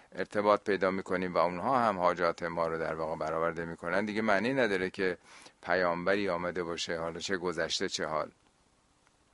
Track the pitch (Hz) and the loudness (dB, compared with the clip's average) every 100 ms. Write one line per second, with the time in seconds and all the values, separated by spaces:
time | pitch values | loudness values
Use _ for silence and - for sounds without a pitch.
0 | - - 95 104 104 104 107 95 95 95 | -12 -8 -4 0 4 4 4 2 2 0
1 | - 92 92 85 85 87 110 127 113 92 | -2 -2 0 2 2 0 0 2 2 4
2 | 87 87 85 - 85 85 82 80 78 80 | 2 4 2 0 -2 -2 0 0 -2 -2
3 | 80 80 78 80 82 82 85 82 85 92 | -4 -4 -2 0 0 -2 -6 -6 -2 -2
4 | 107 104 110 98 117 135 113 92 92 - | 0 0 2 2 2 2 2 2 -2 0
5 | 92 87 - - - _ - 90 87 85 | -2 -2 -10 -20 -20 _ -2 2 2 2
6 | 90 101 98 87 87 87 85 82 - 82 | 2 2 2 -2 -2 -2 -4 -4 -4 -4
7 | 85 82 87 95 90 82 80 - 92 - | -4 -4 -4 -2 -2 -2 -2 -2 -2 -2
8 | 78 78 - - _ _ _ _ _ _ | -2 -2 -4 -10 _ _ _ _ _ _
9 | _ _ _ | _ _ _